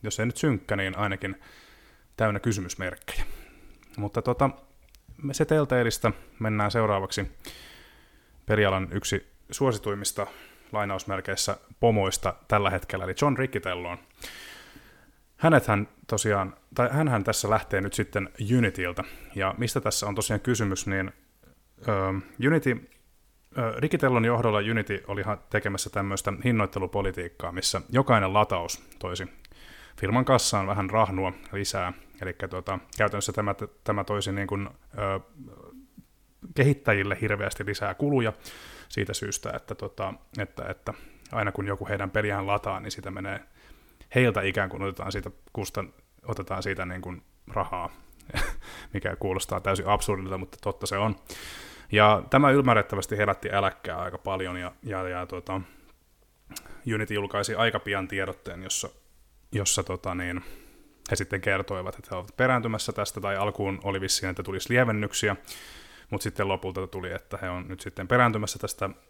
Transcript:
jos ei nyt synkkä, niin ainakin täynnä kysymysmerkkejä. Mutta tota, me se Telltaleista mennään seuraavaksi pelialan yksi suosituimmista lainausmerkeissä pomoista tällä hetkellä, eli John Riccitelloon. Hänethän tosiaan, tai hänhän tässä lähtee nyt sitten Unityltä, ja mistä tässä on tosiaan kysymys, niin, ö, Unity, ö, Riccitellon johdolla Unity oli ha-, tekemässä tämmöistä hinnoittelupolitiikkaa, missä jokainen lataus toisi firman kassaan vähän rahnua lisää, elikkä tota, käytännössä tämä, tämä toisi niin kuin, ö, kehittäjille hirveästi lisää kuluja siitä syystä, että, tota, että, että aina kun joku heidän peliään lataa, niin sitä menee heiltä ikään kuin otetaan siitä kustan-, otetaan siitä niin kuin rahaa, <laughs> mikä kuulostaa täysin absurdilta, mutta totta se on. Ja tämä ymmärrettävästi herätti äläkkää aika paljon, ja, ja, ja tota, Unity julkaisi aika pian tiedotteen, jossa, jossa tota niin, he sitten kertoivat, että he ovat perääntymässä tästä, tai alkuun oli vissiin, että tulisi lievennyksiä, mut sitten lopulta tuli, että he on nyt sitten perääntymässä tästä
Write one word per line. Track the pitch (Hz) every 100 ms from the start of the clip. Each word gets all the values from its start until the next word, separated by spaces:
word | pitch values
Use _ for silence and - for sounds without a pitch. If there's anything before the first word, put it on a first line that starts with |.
jos | 110 -
ei | 113
nyt | -
synkkä, | 160 107 - 98
niin | 95 85
ainakin | 104 95 98 95 - - - - - - _ -
täynnä | 110 101
kysymysmerkkejä. | 120 101 90 - 92 - - - - - - - - - - -
Mutta | 101 -
tota, | 113 123 139 - - - - - - -
me | 143
se | 131 156
Telltaleista | 156 143 127 117 - 113 - - -
mennään | 110 107 104
seuraavaksi | 113 107 98 95 - 92 - - - - - - - - _ _ - -
pelialan | 107 101 95 92
yksi | 92 - 98 - - -
suosituimmista | - 135 107 107 101 101 - 98 - - - -
lainausmerkeissä | 107 101 95 - 98 - 95 - 98 - -
pomoista | 120 107 95 - 95 - -
tällä | 107 98
hetkellä, | 92 - 98 92
eli | 90
John | 143 123
Riccitelloon. | 131 104 95 90 87 87 - _ - - - - - - - - - _ _ _
Hänethän | - 135 - 101 104 - -
tosiaan, | 110 110 101 95 - _ -
tai | 120
hänhän | 135 156 117
tässä | 98 107 101
lähtee | 110 - 98
nyt | 98
sitten | - 104 104 95 - 107 123
Unityltä, | 110 95 90 90 90 - - 101
ja | 95 95
mistä | 120 -
tässä | 107 - 104
on | 101
tosiaan | 104 104
kysymys, | - 113 104 95 -
niin, | 98 95 - _ _ - _ _ _ -
ö, | 101 95 95 - - 123
Unity, | 165 143 117 - - _ _ _ _ _ -
ö, | 117 117
Riccitellon | 156 170 139 123 117
johdolla | 120 117 107
Unity | 104 113 101 98 -
oli | 101
ha-, | 98 104 -
tekemässä | 107 101 98 -
tämmöistä | - 98 98 - 98
hinnoittelupolitiikkaa, | 123 117 101 104 92 104 98 90 87 - 85
missä | 90 - 95 -
jokainen | 123 127 117 95
lataus | 101 107 92 85 - - -
toisi | 95 90 90 - - - - - - -
firman | 95 117 127
kassaan | 131 - 104 98
vähän | 98 95
rahnua | 107 104 95 95 - -
lisää, | 101 101 98 90 90 - -
elikkä | 95 87 90
tota, | 90 92 92 - -
käytännössä | 107 101 98
tämä, | 104 101 98 104 -
tämä | - 104
toisi | 98 104 101
niin | 98 98
kuin, | 101 101 - - 107
ö, | 101 98 - - - - - 262 - - - _ _ _ - -
kehittäjille | 135 139 - 104 98 95
hirveästi | 107 104 101 - 101
lisää | 101 104
kuluja | - 147 139 113 - - - - - -
siitä | - 98
syystä, | - 104 - - 117
että, | - 113
tota, | 98 - 98 - - -
että, | 98 - -
että | 92 - - - - -
aina | 117 101
kun | - 101
joku | 98 98
heidän | 101 98
peliään | 107 104 101 98
lataa, | 101 - 92
niin | 92
sitä | - 101
menee | 95 98 101 - _ - - - _ - 127
heiltä | 127 101
ikään | 98 98 95
kuin | -
otetaan | 98 92 95
siitä | 98 92 - -
kustan-, | - 98 - 95 - _ _
otetaan | 117 110 95 95
siitä | 98 95 90
niin | 90
kuin | 90 90 _ _ -
rahaa, | 107 87 92 85 - - - -
<laughs> | - - - - - -
mikä | 101 95 90
kuulostaa | 101 92 - 95
täysin | 98 98 92
absurdilta, | 101 - 98 95 95
mutta | 92 -
totta | - - 101
se | 98
on. | 107 98 - - - - - - -
Ja | 104 107 104 -
tämä | 135 143
ymmärrettävästi | 139 131 113 101 101 - 104
herätti | 104 98 101
äläkkää | 98 98 - - 85
aika | 90 87
paljon, | - 95 92 90
ja, | 90 -
ja, | 117 95 92
ja | 90 90
tota, | 90 - 95 92 - - - _ _ _ _ _ - - - - 110
Unity | 110
julkaisi | 104 101 104 98 87
aika | 113 107
pian | - 98 92
tiedotteen, | 98 95 92 - 87
jossa, | 92 - - - _ _ _ _ _
jossa | 107 95 -
tota | 92 92 95 87
niin, | 87 87 - - - - - _ -
he | 98
sitten | 95 98
kertoivat, | 104 95 92 95 92 -
että | -
he | 92
ovat | 95 -
perääntymässä | 127 127 113 107 -
tästä, | 113 104 -
tai | 98 98
alkuun | 104 - 98 95
oli | 101 98
vissiin, | 95 - 95
että | 90
tulisi | 95 95 -
lievennyksiä, | 120 120 107 104 - 107 98 - - - - - - -
mut | 104
sitten | 107 - 98
lopulta | 95 95 92 95
tuli, | 95 92
että | 90 - 101
he | 92
on | 90 87
nyt | 92
sitten | - - 92
perääntymässä | 123 120 110 104 -
tästä | 104 - 98 - _